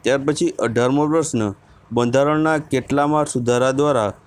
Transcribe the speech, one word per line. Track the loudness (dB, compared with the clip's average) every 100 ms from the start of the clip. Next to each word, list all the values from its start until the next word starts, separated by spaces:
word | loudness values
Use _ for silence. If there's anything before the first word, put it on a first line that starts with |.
ત્યાર | 0 0
પછી | 0 -2 -2
અઢારમો | -2 -2 0 2 2 2
પ્રશ્ન, | 0 0 -2 -2 -6 _ -20 _
બંધારણના | -2 2 2 2 2 0 0
કેટલામા | -2 -4 -2 -2 0 0
સુધારા | -2 -2 0 0 0
દ્વારા | 0 0 2 -2 -6